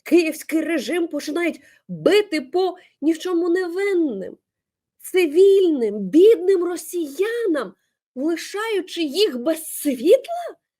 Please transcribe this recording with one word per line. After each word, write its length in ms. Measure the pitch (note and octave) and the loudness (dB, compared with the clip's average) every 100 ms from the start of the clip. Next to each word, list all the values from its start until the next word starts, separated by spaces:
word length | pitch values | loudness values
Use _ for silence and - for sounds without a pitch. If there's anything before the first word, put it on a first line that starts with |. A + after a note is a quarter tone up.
київський 560 | - E4+ D#4+ D4+ - D#4+ | 2 2 4 -2 -4 -4
режим 480 | D4+ E4 G#3 E4+ E4+ | -2 -2 -2 -2 -4
починають 520 | D4 C#4+ D4+ E4+ D4+ _ _ - | -6 -6 -4 -2 -4 _ _ -14
бити 520 | F3 D#3+ G4+ G#4 D#4 | -4 2 2 2 -4
по 360 | B3+ F4 F#4 F4+ _ _ | -4 -2 -2 -4 _ _
ні 120 | C#4+ | -2
в 60 | D#4+ | -2
чому 300 | F4+ E4+ F4 | -2 -2 0
невинним, 880 | E4+ F4+ F4 G4+ F#4 D#4 G3+ F#3 - _ _ _ _ _ _ | 0 -2 -4 -2 0 -2 -4 -10 -14 _ _ _ _ _ _
цивільним, 1000 | - F4+ E4+ D4 G4 G4 F#4 D4 A3+ G#3 | -4 0 2 4 6 6 4 0 -2 -4
бідним 640 | F#3+ D4 G4+ A4+ F4+ G4 | 0 6 8 6 4 0
росіянам, 1120 | F4 F4 - F4 D4+ C#4+ G4+ A#4+ A4+ D4+ G3 - _ _ _ | 0 -4 -8 -8 -6 -4 -4 -2 -2 -2 -4 -12 _ _ _
лишаючи 880 | - D4 E4 - G4 A4+ G4+ F#4 - | -6 -4 -4 -6 -8 -4 -4 -6 -6
їх 360 | D#4 D4 G#4 B3 | -4 0 -2 0
без 280 | B3 D#4+ - | -4 -4 -6
світла? 880 | - D4 C4 C4+ B4+ - E5+ E5+ F4 _ _ | -8 -4 0 4 4 4 -10 -10 -14 _ _